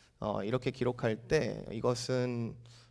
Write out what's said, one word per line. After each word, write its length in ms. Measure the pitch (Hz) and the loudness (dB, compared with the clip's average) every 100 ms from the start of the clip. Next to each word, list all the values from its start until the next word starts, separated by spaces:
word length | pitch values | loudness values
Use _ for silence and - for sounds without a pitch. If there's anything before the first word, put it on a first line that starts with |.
| - _ | -20 _
어, 240 | 107 104 | -2 0
이렇게 260 | 101 127 135 | 0 0 0
기록할 460 | 120 123 123 117 110 | 0 0 2 0 0
때 480 | - 156 123 104 - | 2 2 2 -2 -6
이것은, 800 | 110 120 120 - 127 123 120 117 - - - - | -2 0 0 0 0 2 0 -4 -6 -16 -20 -20